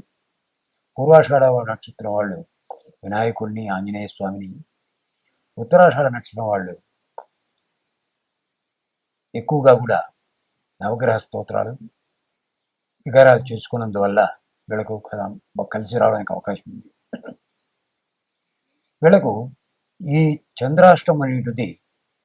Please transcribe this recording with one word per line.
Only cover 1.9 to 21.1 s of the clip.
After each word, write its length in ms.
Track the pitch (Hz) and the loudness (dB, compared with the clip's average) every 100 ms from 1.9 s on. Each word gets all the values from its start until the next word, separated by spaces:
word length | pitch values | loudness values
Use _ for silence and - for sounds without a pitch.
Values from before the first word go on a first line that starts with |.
| - 107 | -12 -6
వాళ్ళు 260 | 104 101 85 - _ - - _ _ | -4 -4 -6 -14 _ -20 -20 _ _
వినాయకుడిని, 600 | 101 107 113 110 110 107 107 | -8 -4 -4 -4 -8 -8 -8
ఆంజనేయ 380 | 95 101 104 101 | -8 -6 -8 -10
స్వామిని, 440 | - 98 98 95 143 - _ _ _ _ _ _ _ _ - | -8 -8 -8 -12 -18 -20 _ _ _ _ _ _ _ _ -14
ఉత్తరాషాఢ 480 | 113 175 175 131 135 | 2 6 6 4 -2
నక్షత్రం 400 | 120 - 110 110 | -4 -12 -8 -4
వాళ్ళు 280 | 101 90 - _ _ _ - - _ _ _ _ _ _ _ _ _ _ _ _ _ _ _ _ _ _ _ _ | -4 -6 -14 _ _ _ -20 -20 _ _ _ _ _ _ _ _ _ _ _ _ _ _ _ _ _ _ _ _
ఎక్కువగా 380 | 117 - 147 131 | -12 -4 2 4
కూడా 260 | 117 113 92 - _ _ _ _ _ _ - | 4 2 -4 -4 _ _ _ _ _ _ -10
నవగ్రహ 360 | 104 117 120 110 | -8 -4 -2 -2
స్తోత్రాలు, 560 | - 107 104 107 104 131 226 _ _ _ _ _ _ _ _ _ _ _ - | -4 -12 -8 -6 -6 -10 -18 _ _ _ _ _ _ _ _ _ _ _ 0
వికారాలు 360 | 127 131 120 127 | 6 6 6 0
చేసుకున్నందువల్ల 680 | 110 - 120 110 101 101 104 98 - _ _ - | -12 -8 -8 -6 -2 0 2 0 -2 _ _ -10
వీళ్ళకు 280 | 110 107 107 | -8 -8 -12
కదా 280 | - 104 101 104 _ - | -12 -10 -10 -12 _ -12
కలిసి 360 | 101 110 110 120 | -8 -8 -6 0
రావడానికి 340 | 110 107 98 | 2 0 -4
అవకాశం 340 | - - 98 - | -10 -8 -10 -12
ఉంది. 180 | - - _ _ - - - _ _ _ _ _ _ _ _ _ _ _ _ _ _ _ - | -20 -20 _ _ -20 -18 -20 _ _ _ _ _ _ _ _ _ _ _ _ _ _ _ 0
వీళ్ళకు 300 | 160 196 135 107 127 - _ _ _ - | 4 4 2 -4 -8 -16 _ _ _ -14
ఈ 200 | 170 151 156 147 _ | -2 2 2 0 _
చంద్రాష్టమం 680 | - 131 156 180 165 - | -6 -2 6 8 6 2